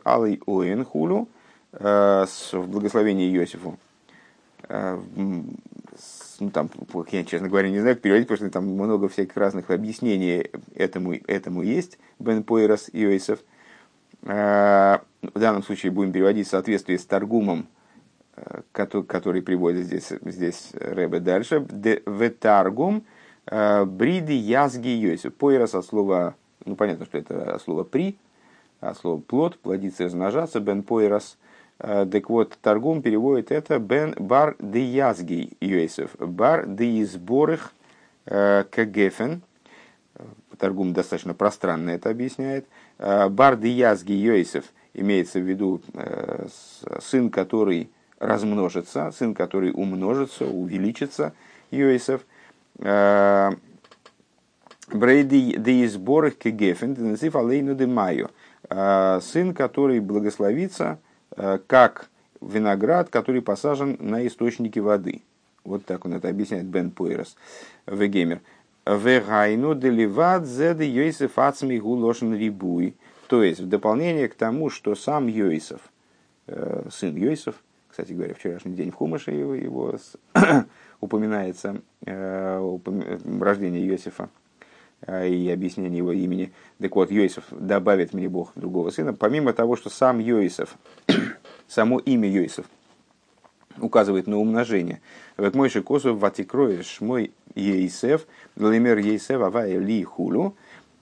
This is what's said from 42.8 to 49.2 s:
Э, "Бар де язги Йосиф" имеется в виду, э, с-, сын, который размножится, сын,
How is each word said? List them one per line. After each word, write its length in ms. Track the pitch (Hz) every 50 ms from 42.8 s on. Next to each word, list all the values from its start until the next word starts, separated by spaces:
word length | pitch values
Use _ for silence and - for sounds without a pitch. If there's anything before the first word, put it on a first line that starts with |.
| - _ _ -
Э, 280 | 101 101 101 101 101 98
"Бар 300 | 98 104 131 139 131 113
де 120 | 107 117
язги 440 | 123 123 120 117 107 92 87 95 101
Йосиф" 520 | 98 101 113 113 98 85 - - 73 - - _ _ _ _ -
имеется 460 | - 98 101 101 95 85 - - 95
в 40 | 92
виду, 380 | 92 92 95 104 95 92 85 - - -
э, 540 | - - - - - - - - - - -
с-, 540 | - - - - - - - - - -
сын, 280 | - - - 131 123 110
который 600 | - - 95 - - 110 107 101 90 82 82 - _ _ _ _ _ -
размножится, 920 | - 98 104 107 101 107 104 104 95 87 87 92 87 - - 139 156 160
сын, 220 | 160 -